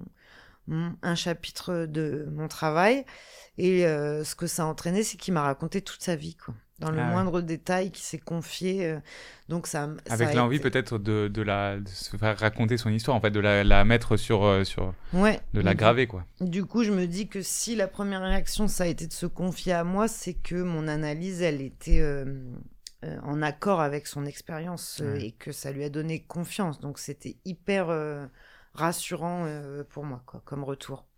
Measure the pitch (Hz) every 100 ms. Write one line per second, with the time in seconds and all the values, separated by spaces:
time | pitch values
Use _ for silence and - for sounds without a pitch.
0 | - - _ - - - - 160 170 170
1 | - 170 - 165 - - - 175 160 151
2 | 156 147 151 151 156 - 156 156 196 269
3 | 262 - - - - - 180 185 170 151
4 | 147 151 151 - 170 - 156 156 170 185
5 | 220 180 - 175 143 139 165 196 202 -
6 | - 165 156 160 - 110 _ - 156 160
7 | 156 180 190 175 170 160 - 185 190 -
8 | - 160 - 170 139 - 185 190 170 156
9 | - - - - - 170 165 156 147 156
10 | - 113 117 120 120 139 131 127 131 113
11 | 104 107 104 101 104 101 101 101 98 92
12 | - 98 107 101 110 107 113 120 113 110
13 | 113 123 107 104 104 101 101 101 107 117
14 | - 113 - 110 101 95 95 - 92 92
15 | - 175 208 214 - 110 95 87 110 120
16 | 123 98 85 - 180 170 185 226 220 196
17 | 180 175 214 202 175 - - 226 190 -
18 | 202 196 190 190 - - 208 - 175 160
19 | 160 - 175 - 185 165 - 170 170 185
20 | 220 220 - 170 - 175 180 160 156 151
21 | 151 147 185 180 175 147 135 - - 165
22 | 156 143 135 135 127 123 - - - -
23 | 156 - - 147 151 143 202 190 147 147
24 | - 147 143 - - 160 170 175 - -
25 | 151 143 107 - - 147 143 139 147 143
26 | 156 160 - 165 170 - 185 139 143 139
27 | - 143 - 156 - 175 - 196 170 165
28 | 151 147 135 - - - - 139 165 175
29 | - 175 165 175 165 151 143 143 143 -
30 | 147 127 - 120 - 143 135 135 - 135
31 | -